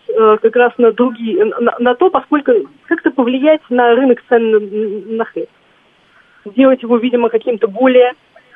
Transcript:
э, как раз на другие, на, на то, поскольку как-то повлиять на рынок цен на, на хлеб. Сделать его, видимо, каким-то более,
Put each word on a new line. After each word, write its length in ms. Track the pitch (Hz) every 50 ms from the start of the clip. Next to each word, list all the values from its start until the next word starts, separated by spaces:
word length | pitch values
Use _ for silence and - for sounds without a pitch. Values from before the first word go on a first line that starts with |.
| _
э, 300 | - 208 220 220 214 214 214
как 140 | - 226 226
раз 160 | 240 247 233 -
на 140 | - 240 226
другие, 520 | 214 220 247 254 233 233 233 220 190 190 214
на, 300 | 220 - - 240 233 - -
на 160 | 240 247 247
то, 140 | - 370 370
поскольку 400 | 370 262 262 - 302 294 277 262 240 202 139 - _ _ _
как-то 240 | - 339 330 - 320
повлиять 500 | - - 240 240 254 262 277 311 311 311 _ -
на 260 | 240 247 240 240 233
рынок 260 | 247 277 262 240 - - -
цен 220 | 247 233 233 220
на, 80 | 220 208 208 196 202 214 220 202 202 208 185 220 226
на 80 | 226 226
хлеб. 240 | - - 170 - - _ _ _ _ _ _ _ _ _ _ _ _ _ _ _ _ _ _ -
Сделать 380 | 202 196 240 269 262 262 262 233
его, 140 | 226 240
видимо, 320 | 226 226 254 240 240 240 226
каким-то 380 | 226 220 - 247 233 202 -
более, 460 | 208 190 220 254 262 247 247 247 247 247 _ _ _ _ _ _ _ _